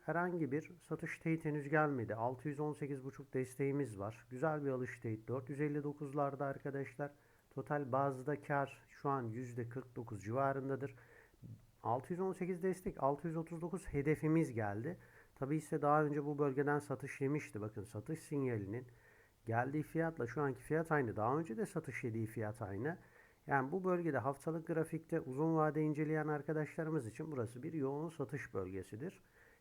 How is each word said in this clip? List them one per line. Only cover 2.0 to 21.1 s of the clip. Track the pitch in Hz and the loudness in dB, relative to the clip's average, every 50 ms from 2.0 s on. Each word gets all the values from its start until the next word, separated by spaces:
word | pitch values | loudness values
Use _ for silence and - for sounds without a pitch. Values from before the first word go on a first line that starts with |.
| 110 98 107 | 0 0 0
Altı | 113 113 123 131 120 - 151 | 0 0 0 0 -2 -4 -6
yüz | 143 139 | -2 -2
on | 151 151 | -2 -2
sekiz | 143 - 151 135 143 135 127 | -2 -2 -4 -4 -4 -6 -6
buçuk | 135 - - 139 - - | -10 -10 -12 -12 -4 -2
desteğimiz | 131 131 123 - - 139 139 135 143 139 117 107 95 | -2 -2 -2 -2 0 0 2 2 2 0 0 -2 -4
var. | 98 107 117 - - - | -4 -4 -6 -8 -14 -12
Güzel | 127 127 151 160 156 151 143 | -4 0 0 0 2 2 0
bir | 139 | 0
alış | 131 127 127 120 123 - | 0 0 -2 -4 -6 -6
teyit. | - 117 110 110 - - | -4 -4 -4 -4 -4 -4
Dört | 120 135 127 - | -4 -4 -4 -6
yüz | 143 135 | -2 0
elli | 151 147 147 151 | 0 0 0 0
dokuzlarda | 143 147 143 - 151 139 139 147 143 139 139 131 147 | -2 -2 -4 -4 -6 -4 0 0 0 0 0 -2 -2
arkadaşlar. | 139 135 139 - 143 135 139 135 131 - - 143 143 - - - - _ _ _ _ | -2 -2 -4 -4 -4 -4 -4 -4 -6 -4 -6 -6 -6 -6 -14 -20 -20 _ _ _ _
Total | - 139 131 - 151 147 143 123 | -8 -8 -2 0 0 0 0 2
bazda | 120 135 139 139 131 127 127 151 147 143 | 4 4 4 4 2 0 -2 -2 -2 -2
kar | - - 147 139 139 - - - - - | -2 0 2 2 2 0 -4 -14 -20 -20
şu | - - - 143 | -12 -4 0 0
an | 139 135 | 2 2
yüzde | 120 113 107 123 131 120 120 123 117 117 | 0 -2 -4 -6 -6 -6 -4 -4 -4 -4
kırk | - 135 123 - - | -4 -8 -10 -8 -10
dokuz | 131 117 120 110 101 92 | -10 -8 -8 -8 -8 -4
civarındadır. | 104 117 135 139 135 135 139 131 135 135 123 139 - - - - - - - - - _ - - - 110 - - - - - | -2 2 2 4 2 2 0 0 -2 -2 -2 -2 -6 -8 -12 -20 -20 -20 -20 -20 -20 _ -18 -14 -14 -14 -14 -16 -20 -14 -4
Altı | - 107 117 131 123 - | 0 2 2 2 0 -2
yüz | 180 170 | -4 -2
on | 190 190 | -2 -2
sekiz | 180 - 185 170 185 170 | -2 -2 -2 -2 -2 0
destek, | 180 185 175 180 - 196 - - | 0 0 0 0 -4 -6 -4 2
altı | 135 135 143 143 - 170 | 2 2 2 2 -2 -2
yüz | 160 | -2
otuz | 165 160 165 170 160 | -2 -4 -4 -6 -6
dokuz | 170 156 196 175 - - | -6 -4 -4 -6 -6 -2
hedefimiz | - 143 135 151 151 151 160 156 160 165 156 135 | -2 2 4 4 2 4 4 4 4 4 4 2
geldi. | 120 113 107 101 101 104 117 156 175 - - - - - - - - | 0 0 0 0 0 -2 -4 -4 -6 -8 -12 -20 -20 -20 -20 -16 -6
Tabi | - 135 135 151 | -4 -2 0 0
ise | 156 156 - 160 147 | 0 0 0 0 2
daha | 147 147 147 156 151 | 6 6 6 6 6
önce | 147 147 151 143 | 4 2 0 0
bu | 147 147 139 | 0 2 2
bölgeden | 147 143 131 139 139 143 147 147 | 2 2 4 4 4 4 4 2
satış | 143 - 135 120 143 131 - - | 2 0 -4 -4 -4 -8 -4 0
yemişti. | 139 135 147 151 - - - 104 | 0 2 2 0 -2 -4 -6 -4
Bakın | 104 110 - 107 | -4 -4 -4 -6
satış | 95 - - 107 107 - 160 156 | -10 -6 -8 -8 -4 -4 -6 -6
sinyalinin | - - 156 143 135 127 120 107 98 95 104 123 127 - - - - - - - - _ _ _ - | -4 -4 -2 0 2 2 0 0 -2 -2 -4 -6 -6 -10 -18 -20 -20 -20 -20 -20 -20 _ _ _ -4
geldiği | - 113 117 123 135 143 156 | 0 2 2 2 2 0 -2
fiyatla | 147 - - 160 165 165 165 - 120 | -2 0 0 0 0 0 0 -2 -4
şu | 117 - 151 | -2 0 0
anki | 147 139 127 - | 0 0 0 -2
fiyat | - - 151 160 165 160 | -2 0 2 2 2 4
aynı. | 156 147 131 110 | 4 4 4 2